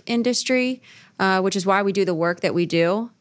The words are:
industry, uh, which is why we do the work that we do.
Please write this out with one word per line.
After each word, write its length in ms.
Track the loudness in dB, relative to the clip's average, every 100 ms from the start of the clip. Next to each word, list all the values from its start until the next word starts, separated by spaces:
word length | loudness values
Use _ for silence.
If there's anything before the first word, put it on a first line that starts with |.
| -4
industry, 760 | -2 0 -2 0 0 0 -4 -12 -20 -20 -2
uh, 220 | 0 2
which 160 | 0 -2
is 80 | 0
why 160 | 0
we 100 | 0
do 140 | 0 0
the 80 | 0
work 240 | -2 0
that 140 | -2
we 120 | 0 0
do. 440 | 2 2 0 -4 _